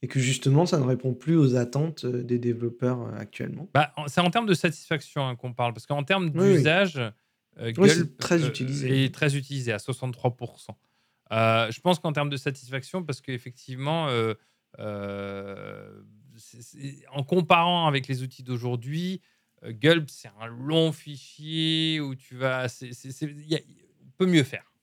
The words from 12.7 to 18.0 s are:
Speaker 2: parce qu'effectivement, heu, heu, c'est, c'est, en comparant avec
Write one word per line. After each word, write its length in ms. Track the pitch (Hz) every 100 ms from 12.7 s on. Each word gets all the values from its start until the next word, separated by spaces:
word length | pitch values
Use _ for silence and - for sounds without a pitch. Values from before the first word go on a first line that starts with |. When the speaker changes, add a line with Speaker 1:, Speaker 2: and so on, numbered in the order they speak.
| 131 123 185
Speaker 2:
parce 180 | 165 131
qu'effectivement, 880 | - 127 127 120 - 127 139 165 156
heu, 280 | 120 113 107 _ _ _ -
heu, 1300 | 107 104 101 101 101 98 98 98 101 101 101 101 104 107 120 117
c'est, 240 | - 117
c'est, 420 | 120 - 139 135 -
en 100 | 139
comparant 640 | 139 180 160 175 170 175 165
avec 200 | 139